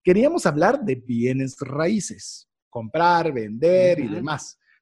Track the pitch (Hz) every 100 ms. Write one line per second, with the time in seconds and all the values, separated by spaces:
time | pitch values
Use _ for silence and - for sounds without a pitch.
0 | - 185 269 339 190 147 185 277 208 127
1 | 117 117 120 131 135 - 135 135 165 214
2 | - - - - _ _ _ 123 110 156
3 | 170 170 165 131 107 113 160 185 180 175
4 | 120 101 139 147 - - _ _